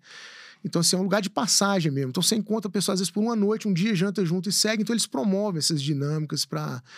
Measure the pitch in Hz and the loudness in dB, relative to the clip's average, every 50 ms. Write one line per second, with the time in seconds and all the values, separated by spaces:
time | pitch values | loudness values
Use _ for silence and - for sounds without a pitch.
0 | _ - - - - - - - - - - - - 180 - 165 170 - - 180 | _ -16 -20 -20 -18 -18 -20 -20 -20 -20 -16 -12 -8 -2 0 2 2 2 2 2
1 | 190 196 185 214 190 196 - - 262 - - - 202 196 202 190 156 160 135 139 | 2 2 2 2 0 0 -2 -2 0 2 2 4 4 4 4 2 2 0 0 0
2 | 135 127 123 185 170 - 220 220 208 - 208 226 202 208 180 202 175 - 180 185 | -2 -2 -2 0 0 2 2 0 0 0 -2 -2 -2 -2 -2 -2 0 0 0 0
3 | 196 170 - 208 214 233 233 220 196 202 220 220 - 214 190 160 190 226 220 160 | -2 -2 0 0 0 0 2 2 2 2 0 0 0 0 2 2 2 2 2 2
4 | 190 202 185 220 190 160 175 190 170 208 180 - - 214 220 214 214 214 233 220 | 2 0 0 0 0 0 0 0 0 0 0 0 2 2 0 0 0 0 0 0
5 | - - - 277 247 208 190 196 208 214 180 156 139 - 170 147 135 147 160 135 | -2 -2 -2 0 0 2 2 2 2 0 -2 -2 0 0 0 0 0 0 -2 -2
6 | 143 147 156 156 156 143 156 147 - - - 156 151 147 135 127 - - - | -2 -2 -2 -2 -4 -4 -4 -4 -4 -4 -4 -6 -6 -6 -8 -10 -12 -14 -20